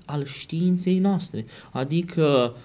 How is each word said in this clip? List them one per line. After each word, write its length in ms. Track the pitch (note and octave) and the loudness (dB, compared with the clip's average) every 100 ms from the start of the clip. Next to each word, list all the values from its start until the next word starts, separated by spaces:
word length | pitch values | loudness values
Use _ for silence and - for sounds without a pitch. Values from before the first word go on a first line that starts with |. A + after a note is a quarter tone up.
al 200 | - D3 | -8 -6
științei 760 | C#3 - - E3 F3+ F3+ F3+ F#3 | -6 -10 -8 -2 0 2 2 2
noastre. 460 | G3 F#3 - A2 A2 - - | 2 0 -2 -8 -10 -14 -10
Adică, 840 | B2+ C3+ E3 F3 E3+ D3+ C3+ A#2+ - | -6 -2 -2 -2 2 4 4 2 -2